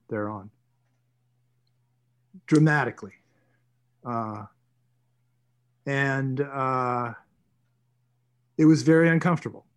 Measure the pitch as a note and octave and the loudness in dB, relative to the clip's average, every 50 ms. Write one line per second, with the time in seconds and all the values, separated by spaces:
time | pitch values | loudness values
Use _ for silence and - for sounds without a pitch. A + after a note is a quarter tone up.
0 | _ - A#2 G#2+ G#2+ G#2 G#2+ G#2 F#2+ A2 _ _ _ _ _ _ _ _ _ _ | _ -10 -8 -6 -6 -6 -8 -10 -14 -18 _ _ _ _ _ _ _ _ _ _
1 | _ _ _ _ _ _ _ _ _ _ _ _ _ _ _ _ _ _ _ _ | _ _ _ _ _ _ _ _ _ _ _ _ _ _ _ _ _ _ _ _
2 | _ _ _ _ _ _ - F#3 _ - D#3+ D3+ D#3 D#3 D3 D3 C3 A#2 - - | _ _ _ _ _ _ -20 -16 _ 0 2 4 4 4 2 0 -2 -4 -6 -10
3 | - D3+ - _ _ _ _ _ _ _ _ _ _ _ _ _ _ _ _ _ | -14 -18 -18 _ _ _ _ _ _ _ _ _ _ _ _ _ _ _ _ _
4 | - B2 A#2+ A#2 A2+ G#2+ G#2+ G#2 G#2 - _ _ _ _ _ _ _ _ _ _ | -10 -8 -6 -6 -6 -8 -10 -12 -14 -18 _ _ _ _ _ _ _ _ _ _
5 | _ _ _ _ _ _ _ _ _ _ _ _ _ _ _ _ - C#3 C#3 C#3 | _ _ _ _ _ _ _ _ _ _ _ _ _ _ _ _ -8 -4 -2 -2
6 | C#3 C#3 C3+ C3+ C3+ C3+ C3 C3 C#3+ C#3 C3+ C#3 C3 C3 C3 B2+ B2+ B2 B2 A#2+ | 0 0 -2 -2 -4 -4 -4 -4 -6 -6 -6 -6 -4 -2 -2 -2 -2 -2 -4 -4
7 | B2 A#2+ A2+ - _ _ _ _ _ _ _ _ _ _ _ _ _ _ _ _ | -6 -6 -10 -14 _ _ _ _ _ _ _ _ _ _ _ _ _ _ _ _
8 | _ _ _ _ _ _ _ _ _ _ _ - D#3 D#3 D#3+ C#3+ B2 D3 D#3+ D#3+ | _ _ _ _ _ _ _ _ _ _ _ 4 6 6 6 6 4 4 4 6
9 | E3 E3 E3 E3 - E3+ E3+ - - - - - - _ _ | 6 4 4 2 2 2 0 0 -2 -8 -12 -14 -20 _ _